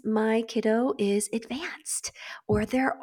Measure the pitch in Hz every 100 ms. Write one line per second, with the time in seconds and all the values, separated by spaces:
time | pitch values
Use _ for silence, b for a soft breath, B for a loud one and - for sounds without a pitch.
0 | 214 214 220 220 226 233 220 220 254 -
1 | 202 202 - 226 - 254 349 - - -
2 | - - B B - 214 220 254 262 -